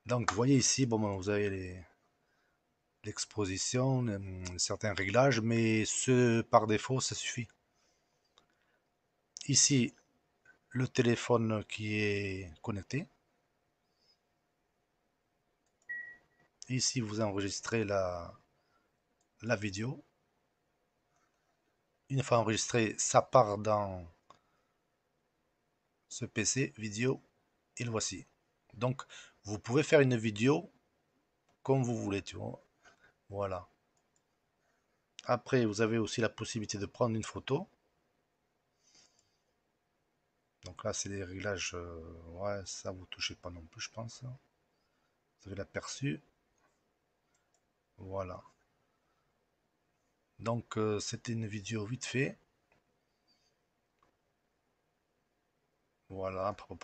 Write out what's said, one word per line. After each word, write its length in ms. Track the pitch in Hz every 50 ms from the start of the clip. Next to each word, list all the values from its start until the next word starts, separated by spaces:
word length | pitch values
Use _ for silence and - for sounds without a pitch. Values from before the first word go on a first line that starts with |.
| -
Donc 240 | - 120 123 110 92
vous 60 | -
voyez 200 | 98 120 131 143
ici, 300 | 131 113 - - - 135
bon, 120 | 120 113 107
ben, 160 | 107 104 98
vous 140 | 98 90 101
avez 220 | 104 104 104 101
les, 340 | 95 95 92 92 92 92 87 - _ _ _ _ _ _ _ _ _ _ _ _ _ _ _ _ _ _ _ _ _ _ -
l'exposition, 1000 | 104 101 - - - - 107 104 92 95 95 - - - 127 127 135 135 127 123
euh, 380 | 117 101 98 98 98 92 92 92 90 90
certains 380 | 87 - - 104 95 - 107 98
réglages, 480 | 90 98 95 101 117 135 139 127 110 107
mais 420 | 113 117 113 113 113 110 110 107
ce 560 | - - - - - 127 123 123 120 113 113
par 260 | 113 - - 117 107
défaut, 340 | 110 107 101 - - 131 131 -
ça 120 | - -
suffit. 340 | - - - - - 117 - - _ _ _ _ _ _ _ _ _ _ _ _ _ _ _ _ _ - _ _ _ _ _ _ _ _ _ _ _ _ _ _ _ _ _ - - -
Ici, 480 | - 139 - - - 147 131 117 - - _ _ _ _ _ _ _ _ _ _ - - _ _ _
le 180 | - 123 131 120
téléphone 760 | - - 127 120 117 - - - 123 117 113 110 110 107 101
qui 300 | - - - 107 107 107
est 540 | 107 107 104 101 101 101 98 95 95 95 87 80 - -
connecté. 440 | - 107 98 92 - - 135 180 - _ _ _ _ _ _ _ _ _ _ _ _ _ _ _ _ _ _ _ _ _ _ _ _ _ _ _ _ _ _ _ _ _ _ _ _ _ _ _ _ _ _ _ _ _ _ _ _ _ _ _ _ _ _ _ - 1017 988 1017 1017 - - _ _ _ _ _ _ _ _ - -
Ici, 300 | 127 127 - - - 131
vous 220 | 117 104 104 107 113
enregistrez 600 | 107 98 98 98 101 95 - - - - 117 110
la, 560 | 101 101 98 95 90 90 87 85 87 - - _ _ _ _ _ _ _ _ _ _ _ _ _ _ _ _ _ _ _ _
la 160 | - 113 120
vidéo. 480 | 104 104 104 95 107 110 123 147 - - _ _ _ _ _ _ _ _ _ _ _ _ _ _ _ _ _ _ _ _ _ _ _ _ _ _ _ _ _ _ _ _ _ _ _ _ _ _ _ _ -
Une 120 | 135 135 123
fois 180 | - 123 117
enregistré, 540 | 110 107 113 101 - - - 123 113 104 - -
ça 240 | - - - 131 -
part 340 | - - 135 123 104 101
dans 500 | 101 104 110 107 104 104 98 95 90 87 85 - _ _ - - _ _ _ _ _ _ _ _ _ _ _ _ _ _ _ _ _ _ _ _ _ _ _ _ _ _ _ _ _ _ _ _ _ _ -
ce 160 | - - 120
P 180 | 101 - 110 104
C 300 | - - - 135 - -
vidéo 460 | - 107 110 101 104 120 131 135 135 - _ _ _ _ _ _ _ _ _ - -
et 60 | 127
le 60 | 120
voici. 360 | 113 110 - - 98 87 - _ _ _ _ _ _ _ _ _ -
Donc, 280 | 101 113 127 131 135 - - - - - - - _ -
vous 140 | 101 107 104
pouvez 240 | - - 117 147 151
faire 180 | - 165 156
une 180 | 143 127 123 117
vidéo 520 | 110 113 107 104 113 131 147 170 180 - - _ _ _ _ _ _ _ _ _ _ _ _ _ _ _ _ _ -
comme 200 | - 135 135 127
vous 140 | 117 120
voulez, 240 | 110 110 104 98 101
tu 160 | 92 - -
vois. 260 | - 104 - 90 - - _ _ _ _ - - _ _ - _ _ _ -
Voilà. 360 | 101 101 101 98 95 90 87 - _ _ _ _ _ _ _ _ _ _ _ _ _ _ _ _ _ _ _ _ _ _ _ _ _ _ _ _ _ - -
Après, 400 | - 120 117 - - - 127 120
vous 160 | 107 101 98
avez 160 | 113 107 113
aussi 240 | 117 110 101 - -
la 80 | 113 104
possibilité 480 | - - 110 - - 117 104 - -
de 80 | 104 98
prendre 320 | 98 - - 123 120 110
une 80 | 110 104
photo. 420 | - - 98 - - 131 147 196 - _ _ _ _ _ _ _ _ _ _ _ _ _ _ _ _ _ _ _ _ _ _ _ _ _ - - _ _ _ _ _ _ _ _ _ _ _ _ _ _ _ _ _ _ _ _ _ _ _ _ _ _ _ _ _ _ _ -
Donc 200 | - 87 - -
là, 80 | 107 98
c'est 160 | - - 98
les 160 | 101 98 98
réglages. 480 | 90 92 95 92 104 101 90 - - -
Euh, 480 | 87 87 87 85 82 80 82 85 82 82 85 82
ouais, 280 | 87 98 101 101 101 95
ça, 240 | - - - - 104
vous 160 | 98 92 92
touchez 300 | - - - 95 - -
pas 120 | - - 90
non 160 | 85 85 80
plus, 160 | 80 - 113
je 100 | - -
pense. 300 | - - 117 113 - - -
Vous 1200 | 127 127 135 _ _ _ _ _ _ _ _ _ _ _ _ _ _ _ _ _ _ _ _ -
avez 100 | 95 98
l'aperçu. 640 | 98 98 - - 101 - - - - 135 139 - - - _ _ _ _ _ _ _ _ _ _ _ _ _ _ _ _ _ _ _ _ _ _ _ _ _ _ _ _ _ _ _ _ _ _ -
Voilà. 440 | 95 95 95 98 95 90 90 92 - - _ _ _ _ _ _ _ _ _ _ _ _ _ _ _ _ _ _ _ _ _ _ _ _ _ _ _ _ _ _ _ _ _ _ _ _ _ -
Donc, 400 | 101 113 117 120 110 - - 113
euh, 220 | 107 107 104 101
c'était 320 | 92 - - 110 - - 117
une 160 | 113 113 107
vidéo 360 | 101 110 95 95 113 110 104
vite 200 | 101 127 127 -
fait. 340 | - - 123 139 - - - _ _ _ _ _ _ _ _ _ _ _ _ _ _ _ _ _ _ _ _ _ _ _ _ _ _ _ _ _ _ _ _ _ _ _ _ _ _ _ _ _ _ _ _ _ _ _ _ _ _ _ _ _ _ _ _ _ _ _ _ _ _ _ _ _ _ _ _ _ _ _ _ _ -
Voilà, 360 | 95 95 95 95 95 95 95
après, 300 | 101 101 - - - 95 85